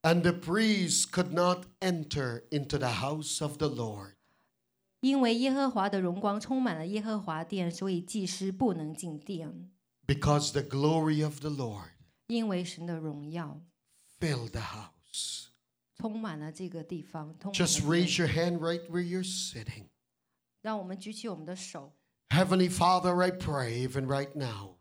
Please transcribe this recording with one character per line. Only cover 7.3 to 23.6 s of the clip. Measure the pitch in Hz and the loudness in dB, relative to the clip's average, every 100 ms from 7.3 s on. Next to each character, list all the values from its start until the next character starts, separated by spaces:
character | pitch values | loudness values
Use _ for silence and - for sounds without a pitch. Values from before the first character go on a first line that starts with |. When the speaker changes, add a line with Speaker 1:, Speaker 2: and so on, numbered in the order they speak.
| 160 | -6
Speaker 2:
殿， | 165 196 170 | -4 0 0
所 | 170 190 | 0 0
以 | 180 | 0
祭 | 180 214 185 | -2 -4 -4
司 | - 190 | -2 -4
不 | 190 247 | 2 0
能 | 165 156 | 2 -4
进 | 156 175 151 | -6 -8 -8
殿。 | - 180 156 170 180 _ _ _ - | -8 -8 -8 -12 -16 _ _ _ -2
Speaker 1:
Because | 147 139 147 147 | 2 4 4 2
the | 147 | -2
glory | 143 139 147 160 156 151 | -2 2 4 4 2 2
of | 151 143 | 0 -2
the | 151 | -8
Lord | 139 120 101 85 _ _ _ - | -4 -4 -6 -12 _ _ _ -6
Speaker 2:
因 | 233 220 | -2 0
为 | 180 175 | -2 -4
神 | - 170 | -6 -6
的 | 165 | -4
荣 | 156 147 147 | -6 -8 -8
耀 | 170 151 147 165 _ _ _ _ _ | -8 -8 -12 -18 _ _ _ _ _
Speaker 1:
filled | 165 131 113 | -2 -2 -4
the | - | -6
house. | 104 107 98 _ _ - - - - _ _ _ _ - | -8 -10 -14 _ _ -8 -6 -8 -12 _ _ _ _ -8
Speaker 2:
充 | 226 220 | -6 -4
满 | 220 156 | -6 -6
了 | 151 | -8
这 | 156 185 | -8 -10
个 | 170 | -10
地 | 160 170 | -8 -10
方， | 185 165 151 160 | -8 -10 -10 -10
充 | 196 | -6
满 | 190 | 0
了 | 175 | 2
Speaker 1:
Just | - | 2
Speaker 2:
殿。 | 147 | 4
Speaker 1:
raise | 170 180 - | 4 4 4
your | 160 | 2
hand | 156 175 175 | 4 2 2
right | 165 170 - | 0 -2 -2
where | 170 | -2
you're | 175 185 | 0 -2
sitting. | 185 - - 120 107 104 - _ _ _ _ _ _ _ | -2 -4 -6 -8 -10 -12 -18 _ _ _ _ _ _ _
Speaker 2:
让 | 214 214 | -6 -6
我 | |
们 | 185 185 | -6 -10
举 | 202 | -10
起 | 220 233 | -10 -8
我 | 170 | -8
们 | 156 | -10
的 | 185 | -10
手。 | - 160 139 _ _ _ _ | -10 -12 -14 _ _ _ _
Speaker 1:
Heavenly | 151 185 185 180 | 4 6 6 4
Father, | - 175 185 185 180 | 6 6 6 4 4
I | 180 | 4
pray | 185 165 143 | 2 -2 0